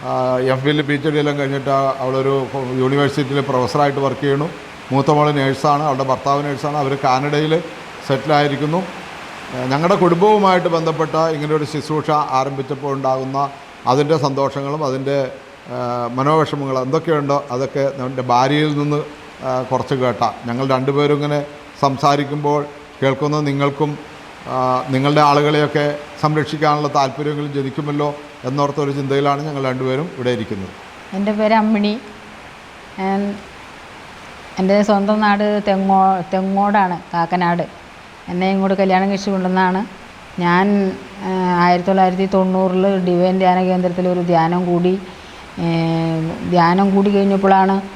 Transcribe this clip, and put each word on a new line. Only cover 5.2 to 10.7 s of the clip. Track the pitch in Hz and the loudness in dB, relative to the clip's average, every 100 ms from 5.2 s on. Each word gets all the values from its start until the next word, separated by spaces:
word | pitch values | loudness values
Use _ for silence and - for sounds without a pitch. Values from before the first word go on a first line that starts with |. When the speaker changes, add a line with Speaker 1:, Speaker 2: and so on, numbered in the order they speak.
| 147 | 4
Speaker 1:
നേഴ്സാണ്, | 143 135 135 156 143 | 2 0 0 2 2
അവളുടെ | 151 131 | 0 0
ഭർത്താവ് | 135 127 135 143 | 0 0 0 -2
നേഴ്സാണ്. | 147 135 151 147 | -2 -4 -4 -2
അവർ | 143 139 | -2 0
കാനഡയിൽ | 139 127 143 147 156 160 165 - - - - | 2 2 2 0 2 0 -2 -12 -14 -14 -2
സെറ്റിലായിരിക്കുന്നു. | 131 143 147 147 135 147 170 | -2 2 2 2 0 -2 -2
ആ, | 185 - - - - - - 127 127 | -4 -10 -14 -14 -14 -14 -12 -6 -2
ഞങ്ങളുടെ | 139 170 202 | 0 2 4
കുടുംബവുമായിട്ട് | 180 165 208 214 196 180 | 4 4 4 6 6 4
ബന്ധപ്പെട്ട | 175 | 2